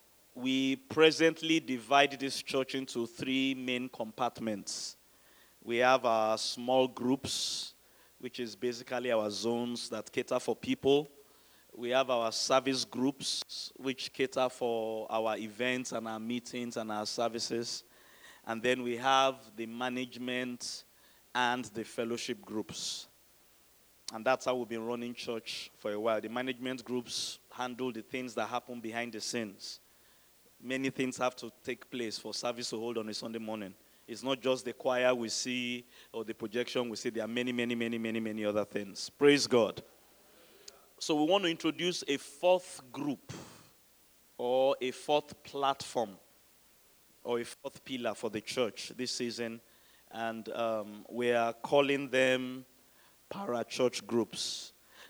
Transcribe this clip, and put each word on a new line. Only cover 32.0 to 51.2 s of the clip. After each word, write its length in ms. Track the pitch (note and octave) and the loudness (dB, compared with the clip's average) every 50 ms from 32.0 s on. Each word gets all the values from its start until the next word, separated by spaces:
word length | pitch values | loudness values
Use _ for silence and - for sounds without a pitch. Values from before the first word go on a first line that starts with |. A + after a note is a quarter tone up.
| A#2+ A2 G2 - | -4 -4 -6 -8
for 160 | - A2 G2+ | -8 -8 -8
service 380 | - - A#2+ A#2+ A#2 B2 - | -4 -4 -4 -4 -4 -6 -6
to 80 | - A2 | -6 -4
hold 180 | A2+ A#2+ A#2+ A2+ | -4 -4 -4 -4
on 100 | G#2+ G#2+ | -4 -6
a 40 | G#2 | -6
Sunday 240 | - - A#2 A2+ A#2 | -8 -8 -8 -8 -8
morning. 380 | A2+ A2 A2 A2 G#2 F#2 F#2+ - - _ _ _ - - | -6 -6 -6 -6 -8 -10 -12 -16 -20 _ _ _ -16 -14
It's 160 | A#2 G#2 A2+ | -12 -6 -2
not 180 | C3 C#3 B2+ | -2 -2 0
just 240 | G#2+ C3 B2+ B2+ - | 2 2 2 2 0
the 80 | B2 A#2 | -6 -6
choir 400 | - - C3+ B2+ B2 B2+ B2+ B2+ | -2 0 0 2 6 6 6 4
we 160 | A#2+ A#2 A2 | 4 2 -2
see 560 | - - - B2+ B2 B2+ B2 A#2+ B2 A#2+ A#2+ - - - - - | -2 -4 -2 -2 -2 -2 -2 -2 -4 -6 -8 -12 -20 -20 -20 -12
or 140 | - A2+ A2 | -10 -8 -8
the 80 | G#2+ A2+ | -8 -8
projection 560 | - - A2 G2+ A#2+ A#2+ - - B2+ B2 A#2+ | -6 -6 -4 -2 -2 -2 0 0 0 0 -2
we 60 | G#2+ | -4
see. 160 | - - B2 | -4 -4 -4
There 120 | A2 A2+ G#2+ | -2 -2 -2
are 60 | A2 | -2
many, 220 | A#2 B2 B2 B2+ | 0 0 0 0
many, 240 | B2 A#2+ A#2+ A#2+ A#2+ | 0 0 0 0 0
many, 240 | A#2 A#2 A#2 A#2 A2+ | 0 0 0 0 -2
many, 200 | A2+ A2+ A2+ A2+ | -2 0 0 0
many 240 | A2+ A2 G#2+ A2 G#2+ | -2 -2 -2 0 0
other 220 | G#2 G#2 G#2+ G2+ | 2 2 2 0
things. 460 | - - G2+ G#2 F#2+ F#2 - - - | 0 -2 -4 -4 -6 -8 -10 -10 -8
Praise 340 | - - C#3+ C#3+ C#3+ C#3 A#2 | 0 8 10 10 10 10 6
God. 380 | - B2+ A#2+ A2 F#2+ - - - - - - - - - - - - - - - - - - - - - - - - _ - | 6 6 6 6 6 2 -4 -12 -16 -20 -20 -20 -20 -20 -20 -20 -20 -20 -20 -20 -20 -20 -20 -20 -20 -20 -20 -20 -20 _ -8
So 260 | - - D#3+ D3+ D3+ | -2 0 2 2 4
we 60 | D#3 | 4
want 140 | F#3 G3+ G3 | 4 4 4
to 60 | E3+ | 2
introduce 520 | E3 - - D#3+ D3 C3+ E3+ F3+ E3+ - - - | -2 0 -2 -2 -2 0 -2 -2 -2 -2 -2 -2
a 100 | D#3 F3 | -2 -2
fourth 640 | - - - - - F3+ F#3 F3+ F3+ - - - - B2 | -2 -8 -8 2 4 6 6 6 4 -4 -16 -16 -16 -14
group 400 | - C#3 - - B2+ - - - - - - - - - - - _ _ _ _ _ _ _ _ _ _ _ _ _ - | -8 -6 -4 -4 -4 -4 -6 -14 -16 -16 -16 -18 -20 -20 -20 -20 _ _ _ _ _ _ _ _ _ _ _ _ _ -4
or 360 | B2 B2 B2+ C3 C3 C3+ C#3 - | 0 2 4 6 6 6 4 2
a 80 | B2 B2+ | 0 -4
fourth 540 | A#2+ - - - D3 D3 D3 - - - - | -4 -4 0 2 2 2 2 0 -12 -18 -16
platform 720 | - - C#3 C#3 C3+ C#3 - - - - C3 A2+ G#2 G2 - - _ _ _ _ _ _ _ _ _ _ _ _ _ _ _ _ _ _ _ - | -10 -6 0 2 2 2 0 -2 -4 -2 -2 -2 -2 -4 -12 -20 _ _ _ _ _ _ _ _ _ _ _ _ _ _ _ _ _ _ _ -4
or 160 | - A#2+ A#2 | -2 -2 -2
a 60 | A#2+ | -2
fourth 400 | - - _ - C#3 - - - | -4 -8 _ -12 -12 -12 -12 -10
pillar 300 | - C3+ B2+ A#2+ A#2 G2+ | -8 -6 -2 -2 -2 -2
for 160 | - - A2 | -2 -4 -4
the 100 | G#2 A2 | -4 -4
church 500 | - - - C3+ B2 G#2+ - - - - - - | -4 -2 0 2 2 2 0 -6 -10 -10 -6 -6
this 140 | B2+ A#2+ | -4 -4
season. 500 | - - B2+ A#2+ A2 A2 A#2+ A2+ A2+ A#2 - - - - - - - - _ - | -2 -2 -2 -4 -2 -4 -6 -6 -6 -10 -14 -20 -20 -20 -20 -20 -20 -20 _ -14
And, 380 | - A2+ A2+ A2+ A2+ A2+ G#2 - | -8 -6 -4 -4 -4 -6 -6 -6
um, 560 | - - A#2 A2+ A2+ G#2+ G#2 G#2 G#2 G#2+ - - | -2 -2 0 0 0 -2 -4 -6 -10 -14 -14 -8
we 240 | - A#2 | -4 0